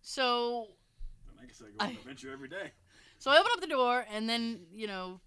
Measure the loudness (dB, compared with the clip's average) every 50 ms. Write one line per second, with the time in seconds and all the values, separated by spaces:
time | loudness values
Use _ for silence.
0 | _ -10 -4 0 2 2 2 2 0 0 -2 -4 -8 -10 -18 _ _ _ _ _
1 | -10 -10 -10 -14 -20 -20 -20 -20 -20 -20 -20 -20 -20 -20 -6 -4 -4 -4 -4 -10
2 | -14 -16 -16 -14 -12 -14 -14 -14 -14 -12 -10 -10 -10 -12 -14 _ _ _ -20 -20
3 | -20 -20 -20 _ 4 8 8 8 8 8 2 0 0 -2 2 2 4 4 2 0
4 | 0 -4 -6 -4 -2 -2 -2 -2 -2 -4 -6 -8 -14 -18 -12 -10 -8 -8 -6 -8
5 | -8 -10 -12 -14 _